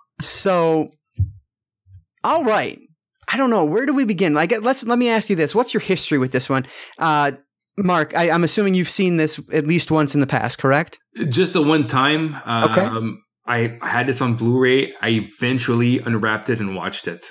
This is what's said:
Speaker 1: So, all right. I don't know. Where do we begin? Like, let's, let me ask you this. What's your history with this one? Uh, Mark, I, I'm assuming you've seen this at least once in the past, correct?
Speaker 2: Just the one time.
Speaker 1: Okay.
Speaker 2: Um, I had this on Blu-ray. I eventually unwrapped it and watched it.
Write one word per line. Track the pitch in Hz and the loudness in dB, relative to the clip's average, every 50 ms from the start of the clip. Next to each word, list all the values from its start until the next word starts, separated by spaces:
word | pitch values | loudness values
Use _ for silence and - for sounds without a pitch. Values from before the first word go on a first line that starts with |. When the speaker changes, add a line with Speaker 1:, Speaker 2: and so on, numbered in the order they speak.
| _ _ _ - | _ _ _ -12
Speaker 1:
So, | - - - - - 202 185 175 170 165 160 160 151 - _ _ _ _ _ - - - - - _ _ _ _ _ _ _ _ _ _ - - _ _ _ _ - | -8 -4 -4 -2 0 0 0 2 2 2 2 2 0 -2 _ _ _ _ _ -4 -4 -4 -6 -14 _ _ _ _ _ _ _ _ _ _ -20 -20 _ _ _ _ -2
all | 214 294 330 311 | 0 0 0 2
right. | 233 214 190 131 104 - - - _ _ _ _ _ _ _ - - - | 2 0 0 0 -4 -8 -12 -20 _ _ _ _ _ _ _ -8 -6 -2
I | |
don't | 233 269 254 | 0 2 2
know. | 233 208 165 | 2 2 2
Where | 147 156 214 269 | 2 2 0 0
do | 285 294 | 0 2
we | 277 269 | 2 2
begin? | 208 220 165 190 170 147 | 0 0 0 2 2 2
Like, | 147 165 175 233 220 208 | 2 2 0 0 0 0
let's, | 240 269 254 - | -2 -2 -2 0
let | 220 240 240 | -2 0 2
me | 247 240 | 2 2
ask | 226 220 214 - | 2 0 0 0
you | 202 | 0
this. | 160 156 139 - | 0 0 0 2
What's | 214 247 240 - | 0 0 0 0
your | - | -4
history | - - 190 165 - - 160 139 | -2 -2 -2 -2 -2 0 0 0
with | 127 127 - | 0 0 -2
this | 160 127 - | -2 -2 0
one? | 139 131 127 - - - - - - - | -2 -2 -2 -4 -10 -20 -20 -18 -8 -4
Uh, | - 165 151 147 143 139 135 - _ _ _ _ _ _ - - | -2 0 2 2 2 0 -2 -6 _ _ _ _ _ _ -6 -2
Mark, | 202 180 180 165 151 147 - | 0 2 2 2 0 0 0
I, | - 170 170 | 0 2 2
I'm | 156 170 170 | 2 2 2
assuming | 151 - - 208 196 185 | 2 2 2 2 2 2
you've | 185 175 - | 2 2 0
seen | - - 196 185 175 | 0 0 2 2 2
this | 165 156 151 - - - - - | 2 0 0 -2 -4 -8 -4 -2
at | 160 147 | -2 0
least | 147 170 170 - - | 2 0 0 0 0
once | 156 156 151 135 - | 0 0 0 2 2
in | 147 | 0
the | 139 | 0
past, | 135 - 123 107 117 - - | 2 0 0 -2 -2 -4 -2
correct? | - 135 135 147 170 - - - _ _ - - - 151 | 0 2 2 2 0 -2 -8 -20 _ _ -8 -6 -4 -2
Speaker 2:
Just | 123 147 185 165 180 | 0 0 0 2 2
the | 175 151 | 2 2
one | 143 160 156 139 | 4 2 2 2
time. | 120 - 127 131 143 151 156 160 160 147 135 - | 2 2 2 2 2 2 0 -2 -4 -6 -8 -6
Speaker 1:
Okay. | 117 117 113 113 117 113 110 104 | -4 -2 2 2 2 2 2 0
Speaker 2:
Um, | 107 110 113 110 110 98 - _ _ _ _ - | 0 -2 -4 -4 -6 -6 -8 _ _ _ _ -6
I | - 120 120 117 117 117 - - | -4 -2 0 0 -2 -4 -6 -6
had | - 110 120 127 | -4 -2 -2 0
this | 135 131 123 | 0 0 0
on | 135 123 117 | 0 0 0
Blu-ray. | - 110 117 123 127 131 127 127 135 139 - - - | 0 0 2 2 4 4 4 4 2 0 -2 -6 -6
I | - 113 | -2 0
eventually | 117 110 101 - - - 127 123 131 131 120 - 120 120 120 120 123 127 | 0 0 -2 -4 -8 -6 -4 -2 -2 -2 0 0 0 2 2 2 0 0
unwrapped | 123 120 117 110 104 110 107 107 - - | 0 -2 -2 -2 0 0 -2 -2 -2 -4
it | 120 107 | -4 -2
and | 104 98 95 | -2 -6 -6
watched | 92 82 95 95 - - - | -6 -8 -8 -8 -8 -10 -10
it. | 87 - - - | -12 -12 -14 -18